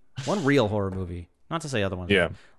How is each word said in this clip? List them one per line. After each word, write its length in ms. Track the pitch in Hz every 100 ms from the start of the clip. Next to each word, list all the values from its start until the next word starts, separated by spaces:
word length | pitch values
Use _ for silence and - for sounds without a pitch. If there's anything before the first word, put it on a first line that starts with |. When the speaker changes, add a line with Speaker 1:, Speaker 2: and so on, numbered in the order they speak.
| - -
Speaker 1:
one 200 | 139 202
real 220 | 139 143 107
horror 220 | 107 98
movie. 380 | 95 90 87 85 _ -
Not 100 | 165
to 60 | 156
say 140 | 131
other 120 | 98 92
ones. 140 | 90
Speaker 2:
Yeah. 180 | 98 82 - -